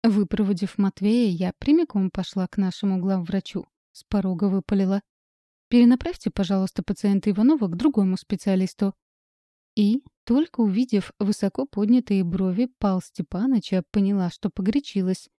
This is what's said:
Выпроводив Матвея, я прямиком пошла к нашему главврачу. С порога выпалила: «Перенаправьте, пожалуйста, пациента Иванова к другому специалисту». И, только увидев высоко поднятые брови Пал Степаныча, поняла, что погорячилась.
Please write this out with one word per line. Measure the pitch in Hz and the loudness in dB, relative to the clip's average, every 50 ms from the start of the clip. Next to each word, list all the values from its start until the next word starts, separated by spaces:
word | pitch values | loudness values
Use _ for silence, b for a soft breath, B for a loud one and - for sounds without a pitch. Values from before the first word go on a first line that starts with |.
Выпроводив | - 233 202 208 202 - - 196 214 190 208 170 202 185 - | 2 2 2 2 0 0 0 -2 0 0 0 -2 -4 -6 -2
Матвея, | - 196 196 - - 190 208 226 247 240 202 | -2 -2 -2 -2 -2 -2 0 2 2 0 0
я | 175 165 180 185 - _ | 0 -2 -4 -6 -6 _
прямиком | - 269 294 339 339 - - 202 190 185 | 0 2 2 2 2 0 -2 -2 -2 -2
пошла | - - 180 - - 196 185 | -4 -6 -8 -4 -4 -6 -6
к | - - | -4 -2
нашему | 208 196 185 - - - 196 190 185 | -2 -2 -2 -4 -2 -2 -2 -2 0
главврачу. | 175 196 196 185 170 165 196 190 - - - 180 - _ _ _ _ _ | -2 -2 -2 -2 -4 -4 -4 -4 -4 -6 -10 -10 -10 _ _ _ _ _
С | _ - _ | _ -20 _
порога | _ - 202 190 190 185 165 208 | _ -2 -2 0 -2 -2 0 0
выпалила: | 196 185 190 - - 208 196 190 185 196 202 _ _ _ _ _ _ _ _ _ _ _ _ _ | 0 0 -2 -2 0 0 0 2 0 0 -2 _ _ _ _ _ _ _ _ _ _ _ _ _
«Перенаправьте, | _ - 240 240 240 254 254 - 339 359 - - 214 | _ 4 6 6 6 6 4 0 -8 -8 -6 -6 -6
пожалуйста, | - - 196 165 196 190 190 185 _ - 170 | -2 -2 -2 0 0 -2 -2 -2 _ -8 -6
пациента | - 196 - - 202 196 196 - 214 | -6 -6 -2 0 0 0 2 0 0
Иванова | 190 202 220 269 320 277 220 | 0 4 4 4 4 4 0
к | 175 170 | -2 -2
другому | 175 - 311 269 214 196 190 185 | 0 0 2 2 2 0 0 0
специалисту». | - - _ 202 180 - 202 190 190 190 180 - - 202 196 - _ _ _ _ _ _ _ _ _ _ _ _ _ _ _ _ | -4 -4 _ -6 -4 0 0 0 2 0 -2 -2 -2 -4 -4 -4 _ _ _ _ _ _ _ _ _ _ _ _ _ _ _ _
И, | - 208 202 226 277 _ - _ _ _ | 2 2 2 2 0 _ -10 _ _ _
только | - 233 277 320 - - - | 0 0 0 0 0 -2 -2
увидев | 226 208 185 214 254 247 - 196 - - - _ | 0 0 2 0 0 0 0 -2 -2 -4 -8 _
высоко | 214 196 208 - - 196 _ - 269 | -2 -2 0 0 -2 -4 _ -4 -8
поднятые | - - 202 214 214 240 254 247 - 202 190 185 | -6 -4 -4 2 2 2 2 2 0 0 0 0
брови | 170 170 185 190 185 180 202 254 247 _ _ | 0 -2 -2 -2 -2 0 -2 -4 -4 _ _
Пал | - 202 190 185 | -2 -2 -2 -2
Степаныча, | - - _ - 165 _ - 180 220 269 262 214 - - 190 185 165 _ | -4 -8 _ -10 -10 _ -6 -4 -2 0 0 0 0 0 -2 -2 -2 _
поняла, | - 208 196 196 202 196 185 175 | -2 0 0 2 0 0 -2 -4
что | - - - 196 | -4 -6 -8 -6
погорячилась. | _ - 185 196 - 285 277 - - 196 185 185 185 - - _ _ | _ -2 -4 -2 -2 -2 -4 -2 -4 -4 -2 -2 -4 -4 -8 _ _